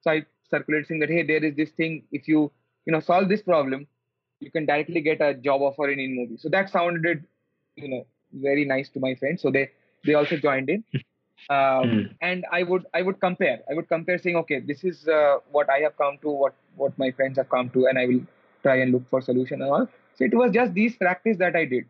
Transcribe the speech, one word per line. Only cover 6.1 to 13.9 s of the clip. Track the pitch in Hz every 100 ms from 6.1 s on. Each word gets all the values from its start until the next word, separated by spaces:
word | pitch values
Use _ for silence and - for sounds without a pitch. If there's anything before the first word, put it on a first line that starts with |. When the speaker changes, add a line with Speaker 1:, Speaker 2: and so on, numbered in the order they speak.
| 127 120 113
Speaker 1:
So | 156
that | 185 196
sounded, | 190 170 170 165 160 156 _ _ _ _ -
you | 139
know, | 127 - _ _
very | 135 139 143
nice | 139 135 139
to | -
my | 131
friends. | 131 135 175
So | 139
they, | 131 135 _ _ _
they | 143
also | 151 147 160
joined | 143 135 135
in. | 196 -
Speaker 2:
<laughs> | 131 - _ _ _ -
Speaker 1:
Um, | 139 135 131 127
Speaker 2:
Hmm. | 110 98 -
Speaker 1:
and | 175 180 180
I | 175
would, | 180 185 180
I | 170
would | 185 196
compare. | 185 180 185 113 -
I |
would | 151
compare | 160